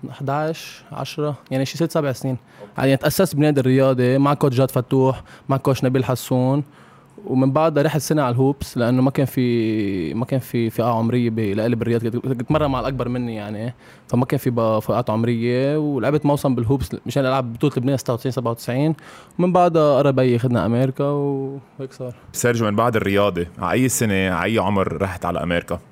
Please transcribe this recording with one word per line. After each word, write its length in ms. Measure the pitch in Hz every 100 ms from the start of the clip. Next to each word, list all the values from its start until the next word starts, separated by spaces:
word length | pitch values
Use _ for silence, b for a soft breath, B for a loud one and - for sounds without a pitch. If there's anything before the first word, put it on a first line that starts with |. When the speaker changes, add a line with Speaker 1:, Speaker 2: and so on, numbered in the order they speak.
Speaker 1:
وحداش، 760 | 135 127 135 143 156 160 - - -
عشرة، 420 | - 135 - 151 143 -
يعني 140 | 131
شي 120 | 135 -
ست، 140 | 165
سبع 220 | 170 143
سنين. 240 | 127 139 127 B B B -
يعني 180 | 135 135
تأسست 400 | 151 - 190 143
بنادي 240 | 151 139
الرياضة 580 | 127 131 135 127 123 135
مع 160 | 139
كوتش 220 | 143 147 123
جاد 140 | 131
فتوح، 520 | - 123 135 131 127 - B -
مع 80 | 135
كوتش 280 | - 131
نبيل 200 | 131 131
حسون، 600 | 127 123 - 131 127 139 143 B B B B - -
ومن 260 | 131 131
بعدها 300 | 139 160 147
رحت 180 | 147 151
سنة 220 | - 156
على 120 | 131
الهوبس، 440 | 123 131 139 - -
لأنه 240 | 117 127
ما 80 | 131
كان 160 | 131 135
في، 880 | - 123 117 113 107 101 98 80
ما 100 | 80
كان 160 | 120 135
في 300 | - 123 113
فئة 140 | -
عمرية 460 | 117 117 117 123 117
ب-، 100 | 113
لإلي 360 | 107 101 110 120
بالرياضة. 340 | 117 117 113
كنت، 220 | 117 127
كنت 180 | 127 120
مرة 160 | 151 151
مع 140 | 127
الأكبر 280 | 117 135 120
مني 260 | 123 120
يعني، 400 | 110 104 107 117 - B B B
فما 160 | 123
كان 140 | 123 143
في 120 | -
ب-، 280 | 120 113 110
فئات 320 | - 110 120
عمرية، 680 | 110 117 120 117 123 135 151
ولعبت 500 | 151 139 113 147 147
موسم 280 | 143 143
بالهوبس 420 | 123 113 135 127 - -
مشان 200 | 143 131
ألعب 260 | 135 123
بطولة 200 | 117 147 135
لبنان 200 | 127 135
ستة 160 | -
وتسعين 200 | 117 135
سبعة 180 | 127 117
وتسعين، 440 | 117 - 123 151 160 B B B -
ومن 140 | 180
بعدها 460 | 180 175 165 151 135
قرب 180 | 143 131
بي 220 | 131 120
خدنا 280 | 127 120 90
أمريكا 380 | 117 135 131
وهيك 880 | 143 143 143 139 135 139 123 - 135
صار. 220 | - 127 123 -
Speaker 2:
سيرجيو، 340 | - 120 117 110
من 60 | 104
بعد 200 | 117 110
الرياضة، 500 | 98 98 104 87 87 -
على 140 | 90
أي 160 | 95 131
سنة، 420 | - 113 98 95
على 140 | 87
أي 140 | 92 110
عمر 440 | 92 101 92 80
رحت 220 | 95 90
على 180 | 87 87
أمريكا؟ 360 | 85 87 - 85 -